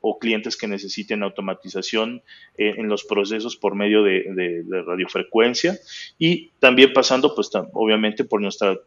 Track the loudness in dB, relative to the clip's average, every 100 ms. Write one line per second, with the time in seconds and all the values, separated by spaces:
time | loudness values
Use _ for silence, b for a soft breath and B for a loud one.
0 | -2 -2 -2 -2 -4 -8 -6 -8 -10 -12
1 | -6 -4 -4 -6 -8 -8 -10 -10 -4 -2
2 | -4 -6 _ B B -2 -2 -2 -4 -4
3 | -2 -2 -2 -4 -6 -4 -4 0 2 4
4 | 4 2 -2 -4 -4 -4 -6 -6 -4 -4
5 | -4 -4 -2 2 4 4 -2 -2 B B
6 | B _ 0 0 -4 _ 4 8 6 6
7 | 2 2 2 0 -2 -2 -4 -2 0 2
8 | 0 -2 -2 -2 -2 0 0 0